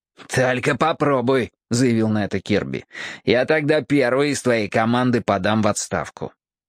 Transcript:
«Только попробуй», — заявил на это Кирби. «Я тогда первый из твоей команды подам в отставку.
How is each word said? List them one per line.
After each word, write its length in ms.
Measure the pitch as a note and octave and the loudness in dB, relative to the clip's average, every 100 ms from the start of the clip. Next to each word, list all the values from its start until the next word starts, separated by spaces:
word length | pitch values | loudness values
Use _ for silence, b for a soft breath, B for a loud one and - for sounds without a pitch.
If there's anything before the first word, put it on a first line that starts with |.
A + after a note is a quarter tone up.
| _ - - | _ -20 -6
«Только 480 | C3+ B2+ B2+ D3 C#3 | -2 0 0 -2 0
попробуй», — 760 | D#3+ - D3 C3+ A#2+ C3 G2+ _ _ | 0 0 0 0 2 0 -2 _ _
заявил 380 | A#2 B2+ A2+ A2 | 0 2 2 0
на 180 | G#2+ F#2+ | -2 -2
это 120 | G2 | -6
Кирби. 460 | - G2 C2+ B1+ - B B B | -2 -2 -2 -8 -12 B B B
«Я 220 | - A#2 C3+ | 0 0 2
тогда 340 | D#3 D3 D#3 | 0 2 0
первый 520 | - C#3+ A#2+ C3 D3 | 2 0 2 2 0
из 100 | C3 | -2
твоей 260 | B2 A#2 G2+ | 0 0 0
команды 540 | A#2 A2+ B2 B2+ A#2+ | 0 0 2 2 0
подам 400 | G2+ G2 G2+ A2 | 0 0 2 2
в 60 | G#2 | 2
отставку. 680 | - - E2+ - - - - _ _ | -2 -4 -6 -6 -10 -14 -14 _ _